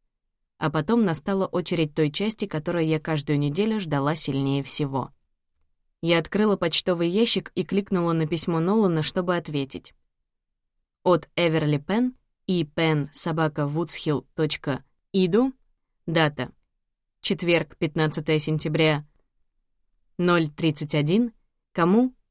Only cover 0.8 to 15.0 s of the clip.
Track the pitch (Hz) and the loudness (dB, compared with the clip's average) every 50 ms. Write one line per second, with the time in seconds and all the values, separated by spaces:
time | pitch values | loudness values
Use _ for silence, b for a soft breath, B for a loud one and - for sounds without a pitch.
0.8 | 151 151 226 240 226 185 160 156 - - 196 190 190 - - 175 175 - 185 160 | 0 0 2 2 2 2 0 -2 -2 -2 -2 -2 -2 -2 -2 -4 -4 -2 -2 -2
1.8 | 160 147 - - 156 147 147 - 196 220 220 - 220 202 - 156 151 - 202 175 | -2 0 0 0 0 0 0 -2 -4 -4 -4 -4 -6 -4 -4 -4 -4 -2 -2 0
2.8 | 160 160 156 156 151 - 160 151 143 - 151 143 147 143 143 175 208 220 220 214 | 0 0 0 0 -2 -2 -4 -2 -2 0 0 0 0 0 0 0 0 0 -2 -2
3.8 | 190 160 143 143 139 147 160 160 - - 139 135 139 139 139 139 139 131 - - | -2 -2 -2 0 0 0 0 -2 -2 -2 -2 -2 0 0 -2 -2 -2 -4 -4 -4
4.8 | 151 139 135 135 - - - _ _ _ _ _ _ _ _ _ _ _ _ _ | -4 -2 -2 -4 -6 -6 -10 _ _ _ _ _ _ _ _ _ _ _ _ _
5.8 | _ _ _ _ - 165 170 165 160 - - - 214 214 196 185 - 170 - - | _ _ _ _ 0 2 2 2 2 0 0 0 2 2 2 2 0 0 0 0
6.8 | - - 180 170 170 170 175 208 233 226 - 196 170 - - - 180 - 185 196 | 0 0 0 0 0 0 2 2 2 2 2 0 -4 -4 -6 -6 -4 -2 -2 -2
7.8 | 202 - 202 185 170 170 165 165 160 151 170 160 - - 170 160 165 180 202 226 | -2 0 0 0 0 2 0 0 0 0 -2 -2 -2 0 0 0 2 2 2 2
8.8 | 214 185 170 160 151 - - 190 180 175 180 175 165 - 151 143 139 135 - - | 2 2 2 0 0 -2 -2 -4 -2 -2 -2 -2 -4 -4 -4 -4 -4 -6 -8 -12
9.8 | - - - _ _ _ _ _ _ _ _ _ _ _ _ _ _ _ _ _ | -16 -18 -20 _ _ _ _ _ _ _ _ _ _ _ _ _ _ _ _ _
10.8 | _ _ _ _ - 185 180 165 - - _ - 175 170 160 160 156 147 151 143 | _ _ _ _ 0 2 2 2 0 -2 _ 0 0 2 2 2 2 0 0 -2
11.8 | 147 - 190 226 247 254 254 - _ _ _ _ _ - 185 175 165 147 - - | -2 -2 -2 0 0 -2 -4 -8 _ _ _ _ _ -2 -2 -2 -2 -2 -2 -2
12.8 | 165 160 156 151 143 - - - - 180 160 160 160 156 147 156 147 143 147 160 | 0 2 2 0 -2 -4 -6 -6 -4 -2 0 0 0 0 0 -2 -4 -2 -2 -2
13.8 | 175 170 - - - 156 151 127 - _ _ - 160 151 - - - 151 131 127 | -2 -2 -4 -4 -2 -2 -2 -2 -4 _ _ -4 -2 -2 -2 -4 -4 -6 -6 -6
14.8 | - _ _ _ | -8 _ _ _